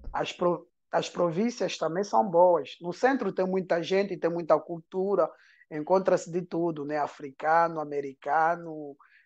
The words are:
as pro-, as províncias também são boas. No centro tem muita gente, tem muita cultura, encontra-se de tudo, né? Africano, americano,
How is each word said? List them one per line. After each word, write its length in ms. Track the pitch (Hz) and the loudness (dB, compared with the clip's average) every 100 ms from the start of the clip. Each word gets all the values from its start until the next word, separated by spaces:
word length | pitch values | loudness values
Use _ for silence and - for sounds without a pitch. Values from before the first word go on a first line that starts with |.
| - | -8
as 200 | - 156 | -6 -6
pro-, 340 | - 175 170 - _ - | -2 0 -2 -8 _ -4
as 160 | 170 160 | -4 -2
províncias 680 | - 175 160 233 233 180 - | -2 -2 0 -2 -2 -6 -4
também 280 | 160 165 | -4 -2
são 240 | 208 226 220 | 0 0 4
boas. 460 | 165 180 170 - - | 6 6 6 0 -10
No 120 | 170 | -10
centro 400 | 170 247 269 196 | 0 2 2 -2
tem 140 | 180 185 | -2 -2
muita 360 | 190 185 170 | -2 0 -2
gente, 340 | 156 190 202 170 | 2 0 0 -2
tem 140 | 170 | -2
muita 260 | 170 160 156 | -2 2 2
cultura, 680 | - 170 - 190 196 185 160 - _ _ - | 2 -12 -8 -4 0 2 0 -2 _ _ -12
encontra-se 600 | 156 151 190 185 180 - | -8 0 2 4 0 0
de 120 | 175 | -6
tudo, 420 | 180 165 170 151 | -4 -2 -2 -4
né? 140 | 143 151 | -4 -4
Africano, 800 | 139 - 147 - 156 165 170 160 | -4 -6 -16 -6 2 4 2 -2
americano, 1120 | 147 143 139 135 143 156 160 170 165 156 143 139 _ _ | -6 -6 -6 -8 -2 2 2 0 -6 -12 -12 -16 _ _